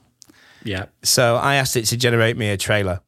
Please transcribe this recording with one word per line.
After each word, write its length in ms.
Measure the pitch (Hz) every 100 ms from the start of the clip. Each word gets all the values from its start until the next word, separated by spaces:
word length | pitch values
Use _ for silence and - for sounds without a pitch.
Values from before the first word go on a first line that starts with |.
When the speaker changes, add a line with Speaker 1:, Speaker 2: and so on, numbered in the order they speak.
| _ _ - _ _ -
Speaker 1:
Yeah. 220 | 113 98 101 _
Speaker 2:
So 320 | - - 117 120
I 200 | - 139
asked 200 | 131 127
it 80 | 107
to 80 | 117
generate 380 | 120 117 113 123
me 140 | 104
a 80 | 98
trailer 440 | - 107 98 87